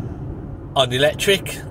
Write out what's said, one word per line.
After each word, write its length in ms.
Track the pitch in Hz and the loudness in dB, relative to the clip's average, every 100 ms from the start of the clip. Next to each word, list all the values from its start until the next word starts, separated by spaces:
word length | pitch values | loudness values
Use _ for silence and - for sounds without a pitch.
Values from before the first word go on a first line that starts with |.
| - - - - - - - - | -8 -8 -10 -10 -10 -12 -4 2
on 160 | 127 | 2
electric, 680 | 127 143 147 - 196 - - - | 4 4 4 4 2 2 -8 -10